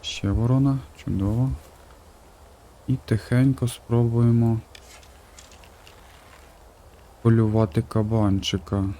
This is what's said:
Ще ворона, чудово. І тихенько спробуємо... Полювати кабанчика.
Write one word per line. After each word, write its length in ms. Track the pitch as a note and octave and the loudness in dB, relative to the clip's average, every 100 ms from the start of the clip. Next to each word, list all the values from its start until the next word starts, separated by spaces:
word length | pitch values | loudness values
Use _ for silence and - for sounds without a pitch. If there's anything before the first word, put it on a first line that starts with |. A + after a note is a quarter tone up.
Ще 300 | - - G2+ | -12 -6 -2
ворона, 480 | G2+ A#2+ C3 C#3 C3+ C3 - | 0 2 2 2 0 -6 -16
чудово. 520 | - F#2+ G2 A2 C3 C3 - - - - - - - - - - - - - | -8 -4 -2 0 -2 -4 -12 -20 -20 -20 -20 -20 -20 -20 -20 -20 -20 -20 -6
І 80 | B2+ | -6
тихенько 720 | - A2 - B2 C3 C3 A#2+ | -2 -4 0 2 2 0 -4
спробуємо... 920 | - - A#2 A#2 A#2 A#2+ A#2 A#2 A2+ - - - - - - - - - - - - - - - - - - - - - - - - - - | -6 -2 0 2 2 4 4 2 0 -6 -20 -20 -20 -20 -20 -20 -20 -20 -20 -20 -20 -20 -20 -20 -20 -20 -20 -20 -20 -20 -20 -20 -20 -20 -2
Полювати 600 | A#2 A2+ A2 G#2+ A2 - | 2 4 4 2 0 -2
кабанчика. 1040 | A2+ A2 G#2+ A2+ G#2 G2 F#2+ G2 - G2+ F#2+ G2 | -2 -2 0 0 2 0 -2 -6 -4 -2 -2 -6